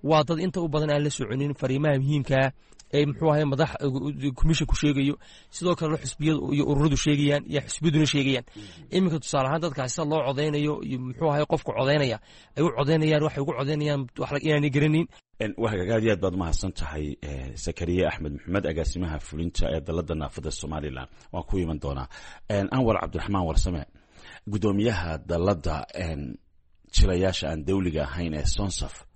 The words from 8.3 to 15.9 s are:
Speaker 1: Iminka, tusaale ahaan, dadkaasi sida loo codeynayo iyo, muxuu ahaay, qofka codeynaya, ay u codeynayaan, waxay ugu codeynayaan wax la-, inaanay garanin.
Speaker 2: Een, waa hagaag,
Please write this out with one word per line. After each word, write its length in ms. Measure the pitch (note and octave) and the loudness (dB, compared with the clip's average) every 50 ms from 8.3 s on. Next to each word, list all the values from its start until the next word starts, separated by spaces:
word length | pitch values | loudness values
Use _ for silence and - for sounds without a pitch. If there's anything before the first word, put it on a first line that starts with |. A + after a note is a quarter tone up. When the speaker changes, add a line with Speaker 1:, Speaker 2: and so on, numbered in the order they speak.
| C3+ B2 A#2+ - - - - - - - - - | 0 0 -2 -8 -18 -18 -18 -16 -18 -20 -14 -2
Speaker 1:
Iminka, 280 | - F#3 F#3+ F3+ D3+ D#3 | 0 2 2 2 0 -2
tusaale 300 | - - - D3 C3 C3 | -4 -2 0 0 2 2
ahaan, 120 | D3 E3 | 0 0
dadkaasi 320 | D#3+ E3+ C#3 D3 B2+ B2+ - | -2 -2 -4 -4 -4 -4 -2
sida 100 | - D#3+ | -2 -2
loo 160 | D3 D#3 D#3+ D3 | 0 0 0 0
codeynayo 480 | D3 C#3 C3 D3 D#3 D3 D3 D3 D3+ D3 - - | 0 0 0 0 0 0 0 0 0 -2 -2 -4
iyo, 140 | - C3+ B2 | -6 -6 -6
muxuu 280 | B2+ B2+ B2+ - E3 D#3+ | -6 -8 -6 -2 0 2
ahaay, 160 | C#3+ D3 D3+ - | 2 2 2 0
qofka 240 | - D#3 - - | 0 -2 -2 -4
codeynaya, 460 | A2+ A2 C3 C3+ D3 D3+ C#3+ B2+ A2 G2+ - - - - - _ | -2 0 2 4 4 4 2 0 -2 -4 -8 -18 -20 -20 -20 _
ay 100 | _ C#3 | _ 0
u 60 | D#3 E3+ - | 0 2 2
codeynayaan, 460 | D3+ D3 C#3 D#3+ D#3+ D#3 D#3 D#3 D3 D3+ | 0 2 2 4 4 4 4 2 2 2
waxay 160 | D3+ - D3 | 0 -2 -2
ugu 100 | C#3 C#3+ C#3+ | -4 -4 -2
codeynayaan 440 | A#2+ C#3 C3+ D3+ D3 D3 D3 D3 C#3 C3+ A#2+ _ - | -2 -2 -2 -2 -2 0 -2 -2 -2 -4 -6 _ -8
wax 120 | C#3 - | -6 -4
la-, 100 | C#3+ C#3+ - | -4 -2 0
inaanay 260 | D#3 D3+ D3 D3 D3 | 2 2 4 2 2
garanin. 360 | B2+ D3 D3 D#3 D3+ D#3+ E3+ - - - _ _ _ - | 2 4 4 4 4 2 0 -2 -6 -20 _ _ _ -6
Speaker 2:
Een, 140 | A2+ G#2+ - | -6 -6 -2
waa 140 | - A#2 A2 | -2 0 0
hagaag, 180 | G#2+ F#2 F#2 F#2 | 0 0 0 2